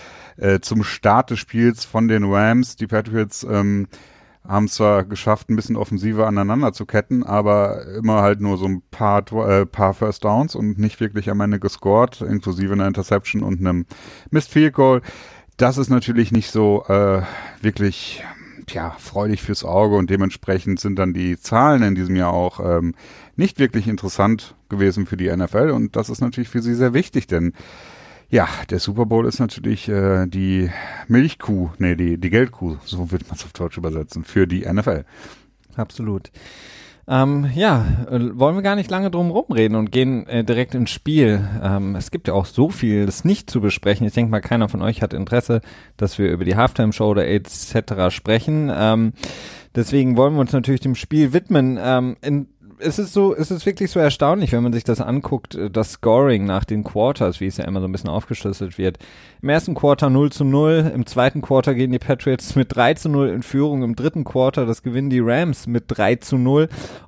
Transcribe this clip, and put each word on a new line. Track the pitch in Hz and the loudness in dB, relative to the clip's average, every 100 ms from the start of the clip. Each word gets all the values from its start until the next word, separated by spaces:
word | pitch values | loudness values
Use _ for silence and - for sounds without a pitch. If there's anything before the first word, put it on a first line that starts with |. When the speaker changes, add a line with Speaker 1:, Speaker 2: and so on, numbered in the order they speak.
| - - - - | -20 -20 -20 -4
Speaker 1:
Äh, | 98 98 | 0 0
zum | - 113 101 | 0 -2 -2
Start | - 107 110 131 | 0 2 4 2
des | 113 | -6
Spiels | - 113 117 113 | -6 2 2 2
von | - 110 113 | -4 0 2
den | 110 | 2
Rams. | 101 101 107 120 123 - | 2 2 4 2 0 -4
Die | 110 | -4
Patriots, | 110 110 113 107 - | -2 -2 -2 -4 -6
ähm, | - 104 101 101 98 - - _ _ _ - | -2 0 2 0 -4 -10 -20 _ _ _ -4
haben | 98 104 | -2 -2
zwar | - 107 101 | 2 4 4
geschafft, | 95 101 - 107 - | 0 -4 -2 -2 0
ein | 110 | -4
bisschen | 113 110 | -2 -4
offensiver | 107 101 101 107 110 | -4 -4 -2 0 0
aneinander | 101 101 117 135 | 2 0 0 0
zu | - 104 | -2 -2
ketten, | 107 - 127 | -2 0 -2
aber | - 101 104 104 101 98 - 101 | 0 0 2 2 2 -2 -8 -4
immer | 110 107 | 0 4
halt | 101 104 | 4 2
nur | 101 95 | 0 -2
so | 95 | -2
ein | 92 - | -4 -8
paar | - 107 101 101 | -4 0 2 0
Tor-, | 110 107 | -2 2
äh, | 98 95 | 2 2
paar | - 98 | 2 0
First | 98 110 101 | 2 -2 -2
Downs | 107 110 156 - | 0 0 0 -2
und | 107 101 | -4 0
nicht | 107 - | -2 -2
wirklich | 110 104 101 | -4 -4 -4
am | 101 | -2
Ende | 101 104 | 0 0
gescored, | 98 - 98 104 123 - | -4 -4 2 4 2 -2
inklusive | - 104 98 90 95 | -4 -4 -2 -2 -2
einer | 101 98 | 0 0
Interception | 90 95 101 - 104 | -2 0 -2 -2 -4
und | 104 92 | -2 -2
einem | 90 87 85 - - - - | 0 -2 -4 -12 -20 -20 -2
Missed | 156 - | -2 0
Field | 156 151 139 | 2 2 4
Goal. | 131 127 - - - - - - | 4 4 0 -14 -20 -20 -20 0
Das | 123 131 | 0 2
ist | 123 | 2
natürlich | 127 120 120 107 | 2 2 2 2
nicht | 113 - | 2 0
so, | 110 107 101 - | 2 2 2 2
äh, | 98 101 95 92 - - - | 2 4 2 -2 -10 -16 -4
wirklich, | 107 - 101 - - - - - - - - | -2 0 -2 -2 -10 -14 -16 -18 -20 -20 -12
tja, | - 92 - | -10 -10 -10
freudig | - 104 107 104 | -8 -4 -2 -2
fürs | - 101 82 | -4 -6 0
Auge | 90 107 104 | 2 4 4
und | 90 | 2
dementsprechend | 98 95 - - 95 95 95 | 2 0 -2 -2 -2 -2 -4
sind | 101 95 | -2 0
dann | 92 | 0
die | 90 90 87 | 0 -2 -4
Zahlen | - 113 143 143 | -2 2 4 4
in | 107 92 | 4 2
diesem | 92 92 | 0 0
Jahr | 90 | 0
auch, | 87 90 - | 0 -2 -2
ähm, | 90 85 85 - - - - - | 0 0 0 -6 -14 -20 -12 -2
nicht | - - | -2 2
wirklich | 131 117 104 | 0 2 -2
interessant | 104 95 - 101 110 - - _ | -4 -4 0 2 2 -4 -20 _
gewesen | 101 98 92 92 | 0 0 0 -4
für | 95 | -4
die | 90 | -2
N | 87 | -2
F | 90 | -2
L | 104 151 | 0 2
und | 131 110 - | 0 -2 -2
das | 110 | -4
ist | 117 | -2
natürlich | 123 123 120 | -4 -2 -6
für | 123 | -4
sie | 117 120 | -2 0
sehr | 127 | 2
wichtig, | 127 - 143 - | 2 0 -4 -2
denn | 87 85 - - - - - - - _ | 0 -2 -4 -12 -20 -20 -20 -20 -20 _
ja, | 113 87 - - | 0 0 -4 -6
der | 92 | -4
Super | - 104 113 | -4 -2 0
Bowl | 113 120 | 2 0
ist | - | 0
natürlich, | 117 - 113 107 - | -4 -2 -4 -4 -2
äh, | 101 98 95 92 | 0 2 2 0
die | 95 95 92 90 - - - - | -2 0 0 0 -4 -12 -14 0
Milchkuh, | 117 156 - - 101 87 85 | 2 2 -2 -4 -2 -2 -2
nee, | 92 85 | 0 2
die, | 87 85 | 0 0
die | 90 | 2
Geldkuh, | 107 127 117 90 76 - | 2 2 -2 -8 -8 -8
so | 87 87 | -8 -4
wird | 90 - | -6 -6
man's | 80 | -12
auf | - | -14
Deutsch | - 85 - | -8 -8 -6
übersetzen, | 85 80 76 82 | -6 -6 -8 -10
für | 80 - 90 | -4 0 2
die | 90 - | 0 -2
N | 92 | -2
F | 104 | 0
L. | 80 - - - - _ _ _ - | -2 -6 -18 -20 -20 _ _ _ -10
Speaker 2:
Absolut. | 110 - 110 95 - - - - - - - _ - | -10 -8 -6 -6 -8 -20 -20 -20 -20 -20 -20 _ -2
Ähm, | 131 135 143 143 131 | 2 2 2 0 0
ja, | 214 135 110 - 120 | 2 4 2 0 0
äh, | 123 120 117 | -2 -2 2
wollen | 139 | 2
wir | 185 | 2
gar | 196 202 | 0 -2
nicht | 190 | -2
lange | 185 196 | -2 -2
drum | 170 175 | 0 0
rumreden | 185 320 120 110 110 | 0 0 2 2 2
und | 107 | 0
gehen, | 120 131 127 - | 0 0 0 -2
äh, | 120 | -2
direkt | 110 120 123 131 | 0 0 0 -2
ins | 117 | -4
Spiel. | - - 156 120 104 101 104 | -4 0 4 4 4 -2 -4
Ähm, | 98 98 98 98 | -2 -2 -2 -6
es | - | -6
gibt | 175 - | -6 -2
ja | 95 | -2
auch | 92 | -2
so | - 147 | 0 0
viel, | 196 117 104 101 | 0 0 2 0
das | - 160 | 0 0
nicht | 208 - | 0 -2
zu | 123 | -2
besprechen. | 104 - 98 104 107 | -2 0 -2 0 0
Ich | |
denk | 117 117 | 0 0
mal, | 107 | -2
keiner | - 120 104 | -2 0 0
von | 101 | -2
euch | 101 113 | -4 -2
hat | 104 - | -4 -4
Interesse, | 95 120 - 117 - - - - | -2 -2 0 -2 -2 -14 -20 -6
dass | 101 - | -4 0
wir | 98 | 0
über | 85 87 | 0 0
die | 98 | 2
Halftime-Show | 127 - 110 104 107 | 2 2 0 2 2
oder | 101 69 | 2 2
et | 101 - | 0 -2
cetera | - - 113 - 98 90 | -10 -4 -4 -4 0 0
sprechen. | - - 113 135 156 147 | 0 0 0 0 -2 -2
Ähm, | 71 107 110 113 - - - - - - | 0 2 2 0 -2 -12 -14 -18 -20 -6
deswegen | - 113 139 131 120 | -4 0 2 2 4
wollen | 139 151 | 4 2
wir | |
uns | 131 | 2
natürlich | 139 120 131 | 0 0 -2
dem | 135 | -2
Spiel | 123 - 156 143 | -4 -2 2 2
widmen. | 156 175 165 131 123 | 2 2 2 2 0
Ähm, | 113 127 127 - | 0 0 0 -4
in, | 143 143 139 _ 95 - | -2 -2 -4 _ -20 -8
es | 147 151 | -4 -4
ist | 202 | -2
so, | 202 196 156 | 2 2 2
es | 156 | -2
ist | 180 196 | -2 -4
wirklich | - 190 | -2 -2
so | 180 | 2
erstaunlich, | 151 - 147 190 160 | 2 2 2 2 0
wenn | 120 | 0
man | 120 | 0
sich | 117 - | 0 -2
das | 113 | -2
anguckt, | 117 131 - 135 - | -2 -4 -2 -6 -6
äh, | - 101 | -8 -4
das | 98 107 | -2 -4
Scoring | - 113 117 143 113 101 | -2 2 4 4 2 0
nach | 95 | -2
den | - 107 104 | -2 -4 -4
Quarters, | 104 120 143 95 90 | -2 0 0 -2 -2
wie | 95 | -6
es | - | -6
ja | - | -6
immer | 95 | -4
so | 92 | -4
ein | |
bisschen | 98 87 | -6 -4
aufgeschlüsselt | 87 - 110 101 95 95 87 | -6 -6 -6 -6 -6 -8 -4
wird. | 95 87 - - - - | -4 -4 -12 -20 -20 -8
Im | - | -2
ersten | 156 170 - | 0 0 0
Quarter | 147 139 143 | 2 2 4
null | 131 143 | 4 2
zu | - 143 | 0 0
null, | 139 151 160 156 - | 2 4 4 2 -2
im | 117 | -2
zweiten | - 127 147 | 0 0 0
Quarter | - 135 127 123 | 0 2 2 0
gehen | 131 | 0
die | 123 | -2
Patriots | - 135 - 131 - - | -2 -2 0 -2 0 0
mit | 127 | 0
drei | - 120 | 2 2
zu | 156 160 | 2 0
null | 143 135 | 0 0
in | 95 | -2
Führung, | - 139 151 139 | -4 -2 0 0
im | 120 117 | -2 -2
dritten | 139 165 | -2 -4
Quarter, | 147 131 131 143 120 | -4 0 0 2 -2
das | 113 | -2
gewinnen | - 120 139 | -4 -2 0
die | 127 | 2
Rams | 117 123 170 135 - | 2 2 0 -2 -4
mit | 120 - | -4 -4
drei | 110 104 120 | 0 2 0
zu | - 131 | 0 0
null. | 123 143 160 - - - | 4 4 2 -2 -14 -16